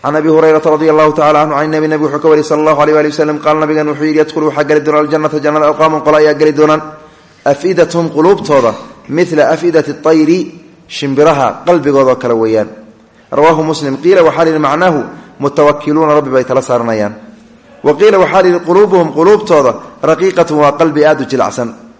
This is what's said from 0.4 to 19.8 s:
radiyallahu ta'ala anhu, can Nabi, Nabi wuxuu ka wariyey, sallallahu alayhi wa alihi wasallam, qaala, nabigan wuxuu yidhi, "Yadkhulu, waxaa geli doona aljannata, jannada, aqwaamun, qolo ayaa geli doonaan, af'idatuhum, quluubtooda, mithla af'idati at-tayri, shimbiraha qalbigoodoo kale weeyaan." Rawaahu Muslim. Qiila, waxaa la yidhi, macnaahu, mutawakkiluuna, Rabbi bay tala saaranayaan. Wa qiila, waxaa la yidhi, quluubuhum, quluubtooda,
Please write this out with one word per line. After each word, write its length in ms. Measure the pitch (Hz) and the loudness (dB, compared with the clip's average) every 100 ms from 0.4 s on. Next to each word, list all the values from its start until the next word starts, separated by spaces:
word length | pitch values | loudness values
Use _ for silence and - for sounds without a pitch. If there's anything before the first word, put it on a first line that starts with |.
| 160 156 156 | 4 2 2
radiyallahu 440 | 151 156 151 156 | 0 2 2 2
ta'ala 280 | 151 151 151 | 2 2 2
anhu, 100 | 156 | 0
can 160 | 143 156 | -2 -2
Nabi, 180 | 156 156 | -2 -2
Nabi 160 | 151 151 | -2 -4
wuxuu 140 | 147 | -2
ka 80 | 160 | 2
wariyey, 160 | 151 | 2
sallallahu 360 | 151 151 156 147 | 0 0 0 2
alayhi 120 | 151 | 2
wa 60 | 156 | 2
alihi 120 | 151 | 0
wasallam, 280 | 147 151 151 | -2 -4 -2
qaala, 200 | 151 156 | -2 -2
nabigan 280 | 156 156 151 | 0 -2 -2
wuxuu 180 | 143 156 | -4 -2
yidhi, 120 | 156 | 0
"Yadkhulu, 280 | 151 160 156 | -2 -2 -4
waxaa 160 | 143 | -2
geli 180 | 143 151 | 0 0
doona 180 | 151 151 | 0 -2
aljannata, 400 | 151 156 156 156 | 0 -2 -2 -2
jannada, 280 | 147 151 151 | -2 0 0
aqwaamun, 320 | 151 160 156 | 2 0 0
qolo 160 | 151 151 | 0 2
ayaa 160 | 151 | 2
geli 200 | 147 156 | 2 0
doonaan, 280 | 143 151 156 - - - - _ _ 139 | 2 2 0 -4 -18 -20 -20 _ _ -4
af'idatuhum, 640 | 143 - 175 165 170 165 | -2 -2 0 0 0 -2
quluubtooda, 640 | 143 170 196 107 139 117 104 - - - | 0 2 0 0 0 0 -4 -16 -20 -8
mithla 400 | 147 175 156 131 | -4 -2 0 0
af'idati 400 | 160 175 156 139 | 0 2 0 0
at-tayri, 480 | 139 156 160 151 180 - - - _ _ | -4 0 2 2 0 -4 -12 -20 _ _
shimbiraha 760 | - 143 135 151 143 123 - - | -10 -4 2 2 2 -2 -2 -2
qalbigoodoo 480 | 175 143 139 131 127 | 0 2 2 2 0
kale 180 | 123 | -2
weeyaan." 340 | 117 113 110 104 - - _ _ _ _ | 0 0 0 -4 -10 -20 _ _ _ _
Rawaahu 320 | 135 156 160 | 0 2 2
Muslim. 340 | 160 156 147 135 | -2 -4 -6 -4
Qiila, 260 | 160 190 | 0 2
waxaa 200 | 160 143 165 | 2 2 0
la 40 | |
yidhi, 100 | 156 | 0
macnaahu, 440 | 147 151 180 151 113 - - - | -2 0 0 -2 -6 -14 -20 -6
mutawakkiluuna, 760 | 139 151 147 147 - 151 160 147 | -4 2 2 0 -2 0 2 0
Rabbi 140 | 139 | 0
bay 120 | 131 127 | -2 0
tala 160 | 131 | -4
saaranayaan. 520 | 127 120 117 110 104 110 - - - _ _ - | 0 -2 -2 -2 -4 -8 -20 -20 -20 _ _ -4
Wa 100 | 143 | -2
qiila, 240 | 143 214 196 | 2 2 4
waxaa 240 | 160 180 | 2 2
la 60 | 180 | 2
yidhi, 100 | 175 165 | 0 0
quluubuhum, 480 | 180 208 185 160 | 2 4 2 0
quluubtooda, 640 | 147 170 214 185 156 127 101 | 0 2 2 2 2 2 -2